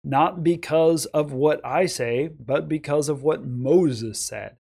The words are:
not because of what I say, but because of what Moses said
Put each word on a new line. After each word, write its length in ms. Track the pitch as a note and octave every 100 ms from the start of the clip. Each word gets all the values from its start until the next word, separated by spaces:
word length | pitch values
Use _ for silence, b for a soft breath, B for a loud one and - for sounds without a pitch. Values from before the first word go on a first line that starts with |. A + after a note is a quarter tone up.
not 400 | C#3+ C3+ E3 F3+
because 640 | D#3+ E3+ - D#3+ D#3+ E3 -
of 260 | D3+ D3
what 260 | C3 D3 D3+ B2
I 220 | D3 F#3
say, 400 | - A#2+ A#2+ D#3
but 420 | D#3 A#2 C#3+ D#3
because 400 | D3+ D3 D3 C#3+
of 140 | C#3+
what 200 | C#3+ D3+
Moses 760 | D3+ B2 C3 E3+ E3 A#2 A2+ G#2
said 380 | - A2 G#2 _